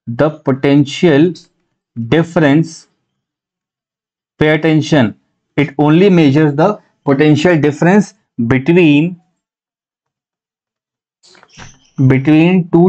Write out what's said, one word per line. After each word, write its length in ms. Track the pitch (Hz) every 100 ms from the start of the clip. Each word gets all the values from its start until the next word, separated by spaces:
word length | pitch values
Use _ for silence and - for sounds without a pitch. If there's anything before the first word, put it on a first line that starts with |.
| -
the 220 | 117 151 151
potential 840 | - 135 143 143 139 - 180 139 175 160 _ _ _ _ _ -
difference, 760 | 117 151 170 180 147 147 160 - _ _ _ _ _ _ _ _ _ _ _ _ _ _ _ _
pay 100 | 151
attention, 600 | 156 160 156 143 151 107 - _ _ _ -
it 180 | 143 -
only 300 | 147 156 202
measures 440 | 175 147 139 151 139
the 180 | 175 214 _ _ -
potential 540 | 139 151 147 180 165
difference 520 | 143 143 170 208 196 _ _ - 117
between, 680 | 131 135 175 165 147 170 180 _ _ _ _ _ _ _ _ _ _ _ _ _ _ _ _ _ _ _ _ _ _ _ - - _ _ - 131
between 540 | 131 139 156 170 185 170
two 180 | 165